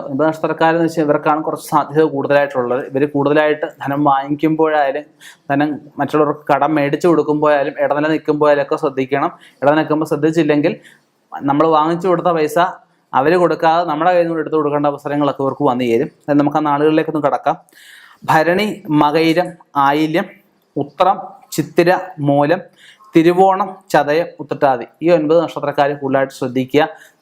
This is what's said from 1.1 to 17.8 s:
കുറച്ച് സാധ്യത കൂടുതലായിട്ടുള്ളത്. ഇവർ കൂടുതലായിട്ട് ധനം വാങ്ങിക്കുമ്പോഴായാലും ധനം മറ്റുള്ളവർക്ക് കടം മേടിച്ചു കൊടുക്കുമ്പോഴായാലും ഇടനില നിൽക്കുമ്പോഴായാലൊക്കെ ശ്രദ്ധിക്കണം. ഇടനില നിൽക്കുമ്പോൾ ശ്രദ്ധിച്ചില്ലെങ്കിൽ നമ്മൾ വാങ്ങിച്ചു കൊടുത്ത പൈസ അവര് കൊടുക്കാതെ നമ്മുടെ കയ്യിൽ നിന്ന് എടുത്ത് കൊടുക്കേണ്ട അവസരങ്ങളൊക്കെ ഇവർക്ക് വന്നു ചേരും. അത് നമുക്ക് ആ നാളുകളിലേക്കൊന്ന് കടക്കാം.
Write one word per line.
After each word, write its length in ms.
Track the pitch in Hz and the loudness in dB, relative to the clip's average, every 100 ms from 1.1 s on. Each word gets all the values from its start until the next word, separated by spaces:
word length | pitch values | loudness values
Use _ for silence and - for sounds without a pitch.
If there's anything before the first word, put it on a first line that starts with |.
| 147 156 151 156 | 0 0 -2 -4
കുറച്ച് 180 | 147 - | -8 -2
സാധ്യത 320 | 156 135 147 156 | -2 0 0 0
കൂടുതലായിട്ടുള്ളത്. 680 | 139 135 143 139 131 120 123 - | 0 0 2 2 -2 -2 -4 -4
ഇവർ 140 | 135 147 | -2 -2
കൂടുതലായിട്ട് 520 | 143 143 151 151 147 160 - | 0 2 2 2 0 -6 -8
ധനം 200 | 139 143 147 | -6 0 0
വാങ്ങിക്കുമ്പോഴായാലും 920 | 135 143 147 160 156 156 151 139 147 151 _ - - - | 0 -2 -2 -2 0 0 2 0 -2 -10 _ -20 -20 -4
ധനം 180 | 139 151 143 - - | -2 -2 -4 -12 -8
മറ്റുള്ളവർക്ക് 440 | 117 151 147 147 - | -2 0 0 -2 -2
കടം 220 | 139 143 156 | 0 2 0
മേടിച്ചു 300 | 143 151 180 | 0 0 2
കൊടുക്കുമ്പോഴായാലും 640 | 151 147 151 151 147 139 139 | 2 2 0 2 2 0 -2
ഇടനില 260 | 139 143 156 | -2 0 -2
നിൽക്കുമ്പോഴായാലൊക്കെ 640 | 156 156 151 147 143 139 156 | -2 -2 0 2 2 0 -4
ശ്രദ്ധിക്കണം. 460 | 147 131 131 139 165 - - _ | -4 -4 -4 -2 -4 -8 -20 _
ഇടനില 180 | 135 156 | 2 2
നിൽക്കുമ്പോൾ 280 | 151 151 156 | 2 -2 -2
ശ്രദ്ധിച്ചില്ലെങ്കിൽ 600 | 151 156 165 151 147 139 - - _ _ _ _ - 139 | 0 0 0 2 2 2 0 -12 _ _ _ _ -8 -2
നമ്മൾ 160 | 147 160 156 | 0 2 2
വാങ്ങിച്ചു 320 | 156 170 185 | 2 -2 0
കൊടുത്ത 200 | 170 170 165 | 0 0 0
പൈസ 200 | 151 170 180 - _ _ _ | 0 0 -2 -4 _ _ _
അവര് 240 | 127 143 180 | 0 2 2
കൊടുക്കാതെ 400 | 170 156 165 165 175 | 2 2 2 2 0
നമ്മുടെ 200 | 151 175 | 0 2
കയ്യിൽ 120 | 180 170 | 2 0
നിന്ന് 140 | 165 | -2
എടുത്ത് 140 | 147 156 | -2 -2
കൊടുക്കേണ്ട 280 | 147 147 147 | 0 0 -2
അവസരങ്ങളൊക്കെ 500 | 143 143 147 143 131 | -4 -6 -2 -2 0
ഇവർക്ക് 200 | 135 127 143 | -4 0 -2
വന്നു 140 | 123 123 | 0 0
ചേരും. 200 | 117 165 - - | 0 -2 -8 -2
അത് 80 | 147 | 0
നമുക്ക് 180 | 143 151 | 0 -2
ആ 20 | 151 | -2
നാളുകളിലേക്കൊന്ന് 520 | 143 151 156 156 156 143 | 0 2 0 -2 -2 -2
കടക്കാം. 300 | 123 143 160 _ _ | -2 -2 -4 _ _